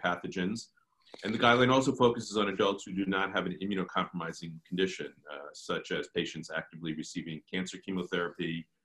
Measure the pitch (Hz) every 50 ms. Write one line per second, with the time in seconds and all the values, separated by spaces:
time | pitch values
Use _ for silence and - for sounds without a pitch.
0 | - 90 87 - - 87 85 95 90 95 110 117 - - _ _ _ _ _ _
1 | _ - - - - 104 110 113 123 120 120 123 127 123 131 135 131 135 127 -
2 | 127 120 117 120 110 - 101 107 101 101 92 92 104 98 101 98 - - 95 95
3 | 98 95 98 95 98 98 98 98 90 92 87 - 95 101 101 95 87 - - 95
4 | 90 - - 87 82 82 82 - - 85 80 80 _ - 90 90 95 92 - -
5 | 73 69 - _ - 73 76 71 71 73 - - - - 90 80 - - 90 76
6 | 71 - - 87 82 - - 80 78 - 78 80 80 - - 80 85 82 76 78
7 | 76 - - 90 85 82 80 76 - - - 92 92 92 - 92 - - 95 90
8 | 87 - 92 87 87 85 - - 85 82 82 82 80 _ _ _ _